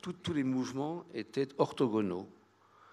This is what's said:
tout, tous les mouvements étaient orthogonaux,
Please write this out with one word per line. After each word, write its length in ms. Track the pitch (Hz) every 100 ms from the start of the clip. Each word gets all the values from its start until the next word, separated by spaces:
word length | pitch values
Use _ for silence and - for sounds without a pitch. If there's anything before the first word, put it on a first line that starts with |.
tout, 120 | 180
tous 200 | 175 -
les 120 | 151
mouvements 600 | 131 131 127 131 147 175 -
étaient 360 | 113 107 135 139 -
orthogonaux, 720 | 147 - 127 107 101 87 104 - _ _ _ - -